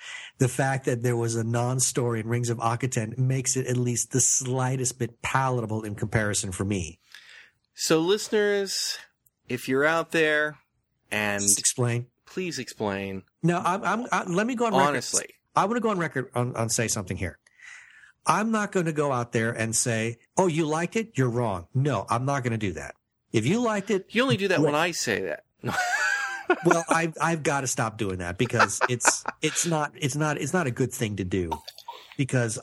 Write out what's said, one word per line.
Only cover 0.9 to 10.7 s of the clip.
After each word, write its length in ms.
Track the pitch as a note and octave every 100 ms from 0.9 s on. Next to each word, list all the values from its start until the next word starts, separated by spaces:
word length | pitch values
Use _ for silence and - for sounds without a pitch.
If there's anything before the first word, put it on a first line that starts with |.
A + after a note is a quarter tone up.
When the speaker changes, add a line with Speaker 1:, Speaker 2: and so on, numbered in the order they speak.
| A#2+
Speaker 1:
there 120 | B2 A#2
was 200 | A#2 A2+
a 80 |
non-story 760 | A2+ A#2+ B2 C3 - - A#2+ A2+
in 60 | A2
Rings 220 | A#2+ A#2+
of 80 | A2+
Akaten 580 | A#2 A#2+ C3 B2+ A2 A2+
makes 360 | B2+ C3+ B2 C3
it 120 | B2+
at 100 | B2+
least 320 | B2 A#2 -
the 80 | C3
slightest 760 | - - C3 C3 B2+ C3 B2 -
bit 240 | A2+ -
palatable 600 | - C3+ C3+ B2 A2 A2
in 100 | A2
comparison 580 | G#2+ - A2+ G#2 G2+ G2+
for 140 | F2+ G2
me. 340 | G2+ D#2+ - _ - - - - _ _ -
Speaker 2:
So 240 | - D#3+
listeners, 1000 | E3+ G#3 - G#3+ G#3 G3+ G3 - - - - _ _ _ -
if 220 | B2 -
you're 160 | C3 D3+
out 240 | E3 D#3+
there 460 | E3 D#3 D3+ D3+ D3 _